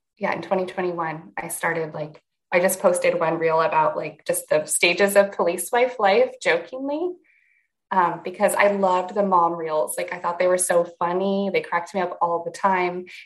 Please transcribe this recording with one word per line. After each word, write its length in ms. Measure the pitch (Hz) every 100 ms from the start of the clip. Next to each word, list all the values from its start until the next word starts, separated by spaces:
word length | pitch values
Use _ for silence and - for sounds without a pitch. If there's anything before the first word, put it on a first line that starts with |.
| _ -
yeah, 160 | 196
in 80 | 170
twenty 240 | - 185
twenty-one, 680 | 185 - 180 170 160 156 - -
I 120 | 170
started, 440 | - 170 165 156
like, 300 | 160 151 - _ _ _
I 100 | 180
just 200 | 190 196
posted 400 | 190 180 180 170
one 180 | 165 160
reel 220 | 160 160
about, 340 | 160 160 151
like, 300 | 165 156 -
just 240 | - 175 -
the 160 | 151
stages 520 | 151 - 180 170 196 202
of 160 | 202
police 380 | - 170 180 -
wife 260 | 240 247 -
life 340 | 196 214 254 -
jokingly. 680 | 175 165 - 262 277 302 359 359 _ _ _ _ _ _ -
Um, 280 | 190 170 165
because 280 | 185 180 196 -
I 160 | 202
loved 420 | 202 190 185 -
the 80 | 208
mom 300 | 196 180 170
reels. 440 | 170 160 156 - -
Like, 160 | 180
I 60 | 180
thought 220 | 175 175
they 80 | 180
were 100 | 180
so 260 | 180 170 170 -
funny. 520 | 175 185 196 196 196
They 80 | 170
cracked 340 | - 170 -
me 60 | 196
up 180 | 180 -
all 220 | 170 170
the 80 | -
time. 540 | - 196 185 180 180 180 -